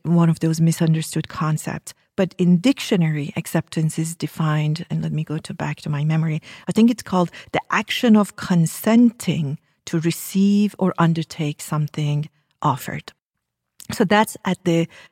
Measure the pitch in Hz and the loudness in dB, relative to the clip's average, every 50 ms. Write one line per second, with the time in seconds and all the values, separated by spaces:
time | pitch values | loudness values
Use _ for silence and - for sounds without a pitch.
0 | - 156 170 170 170 165 160 - - 160 160 160 160 165 160 - 175 160 160 160 | -2 0 2 4 4 4 2 2 0 0 2 2 2 2 2 2 2 2 2 0
1 | 156 - - 165 160 - - - 160 156 156 151 - - 170 - - - - _ | -2 -4 -6 -6 -6 -6 -6 -6 -4 -2 -4 -4 -4 -8 -10 -10 -10 -14 -18 _
2 | _ _ _ - 190 180 - - 185 175 180 170 170 254 277 - - - 240 185 | _ _ _ -2 -2 -2 0 0 4 4 4 4 4 2 0 0 0 0 0 2
3 | 165 156 156 151 143 165 - - 165 - - 170 156 _ - 170 156 156 - - | 2 2 0 -2 -4 -6 -6 -8 -6 -4 -4 -4 -4 _ -2 -2 -2 -2 -2 -2
4 | 160 160 165 - - 151 - - 165 156 151 151 151 151 151 165 175 - 160 160 | -4 -6 -6 -8 -8 -8 -4 -2 -2 0 0 0 0 -2 -2 -4 -6 -6 -6 -4
5 | 160 160 151 151 160 - 151 156 - - - - 147 143 147 - - 156 147 143 | -4 -4 -4 -4 -4 -4 -6 -8 -8 -10 -10 -8 -6 -8 -8 -8 -6 -6 -4 -2
6 | 147 156 156 160 156 165 156 156 - - - - - - 180 - 220 233 247 - | 0 0 0 0 0 0 -2 -4 -6 -10 -18 -12 -10 -4 2 4 4 4 4 0
7 | - - - 185 175 170 - - - - - - - - - 185 220 - - - | -4 -2 0 0 0 0 -2 -8 -10 -6 -4 -4 -2 -2 -2 -2 -2 -4 -4 0
8 | - 240 214 214 208 - - - - - 185 170 165 160 - - - 214 220 233 | 4 6 6 6 4 2 -4 -8 -4 0 2 2 2 2 -2 -2 0 2 4 6
9 | 247 233 233 - - - 151 147 160 139 147 - _ _ _ _ _ - - 170 | 6 4 4 0 -2 -4 -2 -2 -2 -4 -6 -8 _ _ _ _ _ -4 -4 -2
10 | 156 170 160 - - - - 190 196 202 202 202 208 202 - - - 185 - - | 0 -2 -2 -4 -6 -4 0 2 2 4 4 2 2 0 0 -2 -2 -2 0 2
11 | 170 165 170 165 160 - - - 160 147 151 - - - - 151 151 147 - - | 2 2 2 0 -4 -6 -6 -6 -4 -4 -6 -6 -8 -6 -4 -2 -2 -4 -4 -4
12 | 151 147 147 147 151 151 _ _ _ _ _ _ - 151 127 135 - - - 151 | -4 -2 -2 -2 -4 -6 _ _ _ _ _ _ -2 -2 -2 -2 -4 -10 -10 -10
13 | - - - _ _ _ _ _ _ _ _ _ _ _ _ - - - - - | -12 -14 -20 _ _ _ _ _ _ _ _ _ _ _ _ -18 -14 -8 -2 -2
14 | 240 170 214 208 - - - - - 190 180 - - 180 165 165 165 - - - | 0 4 4 4 2 2 -2 -6 -4 -4 -4 -2 0 0 2 2 0 -2 -6 -14
15 | - - | -20 -10